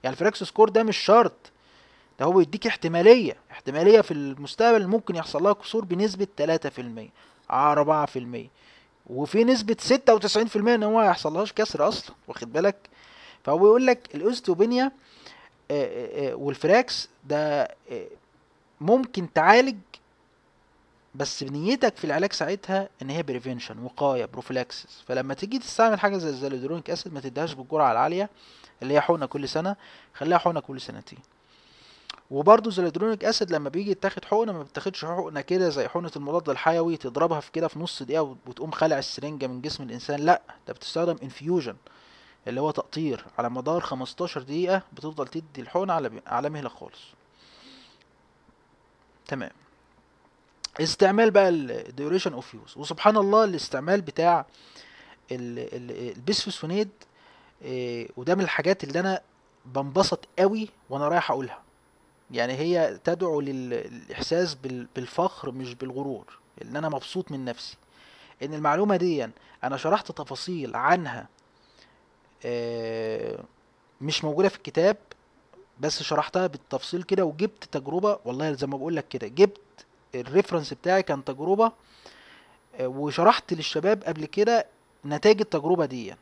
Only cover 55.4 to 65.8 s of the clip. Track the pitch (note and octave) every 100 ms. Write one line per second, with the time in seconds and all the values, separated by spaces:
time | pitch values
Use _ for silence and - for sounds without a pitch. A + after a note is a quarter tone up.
55.4 | A#2+ A#2+ B2 B2 B2 - B2 - C3+ G#3
56.4 | - - D#3+ F#3+ G#3 _ - _ _ _
57.4 | _ _ B2+ B2+ B2 A#2+ A2+ - B2+ F#3+
58.4 | F3 - D#3 F#3+ C#3 D#3+ F#3+ F#3+ _ _
59.4 | _ _ C3 C3+ C#3 D#3+ G3 F3 - -
60.4 | G3 A3 G#3+ _ _ C#3 D3 E3+ - C3+
61.4 | C3 - _ _ _ _ _ _ _ B2
62.4 | A#2+ C3+ D#3+ F3 D#3 F#2+ - E3+ F#3 D3+
63.4 | C#3 C3+ B2+ A#2 - A#2+ - - C3 E3
64.4 | F3 C3+ C3+ B2+ A#2+ - B2+ - F#3 -
65.4 | C#3 B2+ B2 A#2+